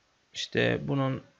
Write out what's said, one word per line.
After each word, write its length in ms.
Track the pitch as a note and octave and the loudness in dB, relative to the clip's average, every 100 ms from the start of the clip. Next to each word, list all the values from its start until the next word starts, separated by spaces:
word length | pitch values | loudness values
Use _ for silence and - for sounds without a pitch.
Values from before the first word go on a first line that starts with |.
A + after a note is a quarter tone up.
| _ _ _ | _ _ _
İşte 460 | - - A#2 A#2 A#2+ | -10 -4 0 2 0
bunun 400 | C#3+ C#3 C3+ B2+ - _ | 0 0 0 -2 -10 _